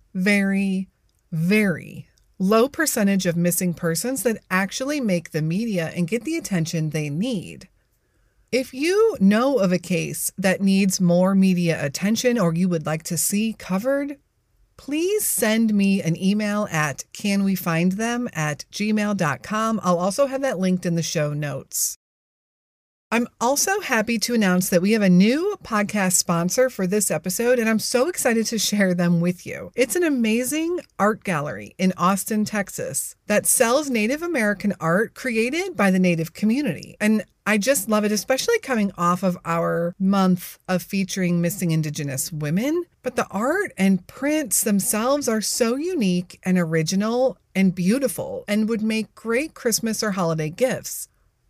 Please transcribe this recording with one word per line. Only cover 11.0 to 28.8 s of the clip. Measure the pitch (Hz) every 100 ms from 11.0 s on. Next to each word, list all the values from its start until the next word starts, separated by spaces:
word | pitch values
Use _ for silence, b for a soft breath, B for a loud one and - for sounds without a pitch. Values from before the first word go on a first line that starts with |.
more | 180 175 185
media | 196 190 180 170 143
attention | 143 - 196 220 254 233
or | 170
you | 165 185
would | 170 151
like | 156
to | - 165
see | - 202 220 214
covered, | - 190 247 277 285 285 _ _ _ _ _ _
please | - 302 349 415 -
send | - 214 220 226
me | 208 196 196
an | 165 170
email | 190 208 208 208 208
at | 160 151 131 -
can | - 208 202
we | 196 190
find | 180 165 180
them | 190 226 240 247
at | - 151 147 -
gmail | - 214 214 208 202
dot | 208 123
com. | - 214 226 220
I'll | 180 175
also | 185 190 277
have | 269
that | 269 165
linked | 185 185 180
in |
the | 170
show | 160 165 147
notes. | 147 147 139 - - - - _ _ _ _ _ _ _ _ _ _ _
I'm | 226 240 -
also | 233 277 - 403
happy | 349 226 220 233
to | -
announce | 240 196 180 180
that | 180
we | 190
have | 220
a | 202
new | 180 208 277 392 403
podcast | - 214 208 208 185
sponsor | 180 - 170 175 - 254
for | - 180
this | 208 208
episode, | 175 185 180 240 247
and | 220
I'm | 220
so | - 240 294
excited | - 262 226
to | 220 220
share | - 208